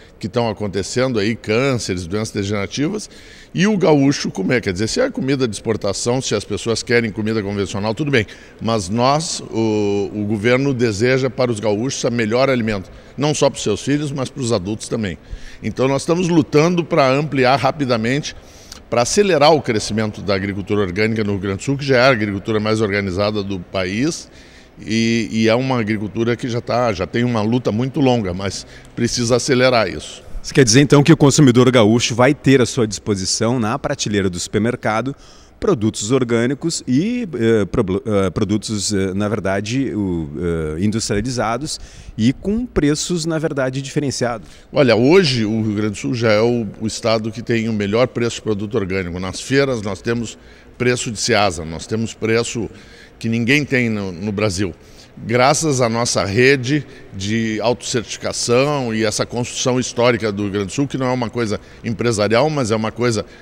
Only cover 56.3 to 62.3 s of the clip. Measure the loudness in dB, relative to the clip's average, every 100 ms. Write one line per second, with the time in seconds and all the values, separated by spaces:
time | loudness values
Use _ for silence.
56.3 | 4 4 4 2 -4 -4 -16 -16 -10 -4
57.3 | -2 -2 0 0 -2 -2 -4 -4 -8 -8
58.3 | -4 0 2 2 0 -2 0 0 0 -4
59.3 | -4 -6 -4 -2 0 -2 2 2 2 0
60.3 | -2 -2 -2 -4 -2 -2 -2 -2 -2 -2
61.3 | -2 -2 -4 -8 -12 -6 -2 0 2 2